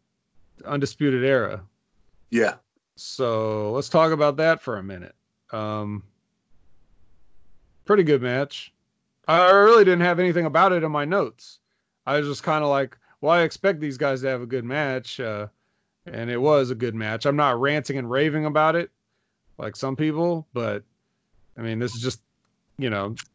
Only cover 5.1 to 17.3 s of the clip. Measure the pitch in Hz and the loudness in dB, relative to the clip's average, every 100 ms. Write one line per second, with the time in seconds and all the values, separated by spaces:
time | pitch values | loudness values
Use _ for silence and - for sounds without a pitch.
5.1 | _ _ _ - 110 107 107 104 104 101 | _ _ _ -12 -8 -6 -6 -6 -8 -12
6.1 | _ _ _ _ - - - _ _ - | _ _ _ _ -20 -20 -20 _ _ -20
7.1 | - - - - - _ _ - 208 160 | -20 -20 -20 -20 -20 _ _ 0 2 4
8.1 | 139 123 127 143 - - _ _ _ _ | 2 2 -2 -4 -8 -18 _ _ _ _
9.1 | _ - 165 180 196 208 233 185 175 175 | _ 2 4 8 8 8 8 8 6 4
10.1 | 170 180 170 160 156 190 180 156 147 147 | 2 2 0 2 4 4 2 0 -2 -2
11.1 | 196 127 - - - _ _ _ _ 131 | -2 -2 -8 -20 -20 _ _ _ _ -2
12.1 | 147 143 135 - 151 147 139 131 _ _ | -2 -2 -6 -2 0 2 0 -2 _ _
13.1 | - 147 170 165 - 196 160 151 127 143 | -6 2 2 2 0 -2 -2 -6 -4 -2
14.1 | 135 135 127 120 127 117 147 143 131 - | -2 -4 -4 -6 -6 -4 -4 -4 -4 -8
15.1 | - 117 104 104 _ _ _ _ _ 170 | -10 -8 -6 -10 _ _ _ _ _ -16
16.1 | 113 117 120 143 147 127 113 120 110 110 | -10 -6 -2 2 2 2 -4 -4 -4 -6
17.1 | 113 143 | -4 -2